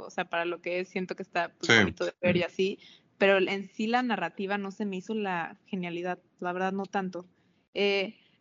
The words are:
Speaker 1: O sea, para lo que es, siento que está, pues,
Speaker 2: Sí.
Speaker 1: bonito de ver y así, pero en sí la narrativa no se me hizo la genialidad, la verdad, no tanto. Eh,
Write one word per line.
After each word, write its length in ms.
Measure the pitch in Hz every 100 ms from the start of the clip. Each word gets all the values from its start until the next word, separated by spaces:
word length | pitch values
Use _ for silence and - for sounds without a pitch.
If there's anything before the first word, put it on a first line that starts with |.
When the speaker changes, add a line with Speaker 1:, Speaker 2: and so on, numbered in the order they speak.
Speaker 1:
O 80 | -
sea, 160 | - 180
para 140 | 170 170
lo 160 | 170
que 180 | 175 180
es, 80 | 185
siento 260 | 196 185 180
que 60 |
está, 300 | 190 180 170 -
pues, 120 | -
Speaker 2:
Sí. 20 |
Speaker 1:
bonito 300 | 117 190 85 87
de 80 | -
ver 140 | - 175
y 40 |
así, 360 | 170 - 190 - - - _ -
pero 180 | 196 196
en 300 | 185 196 190
sí 180 | - 220
la 160 | 247
narrativa 540 | 247 196 170 - 190 202
no 120 | 196
se 160 | 190 208
me 100 | 185
hizo 180 | 190
la 440 | 220 202 175 160 208 _
genialidad, 540 | 190 175 170 180 175 _ -
la 120 | 180
verdad, 180 | 180 190
no 140 | 196 190
tanto. 400 | 202 185 175 180 _ _ _ _
Eh, 420 | - 202 196 190 - _ _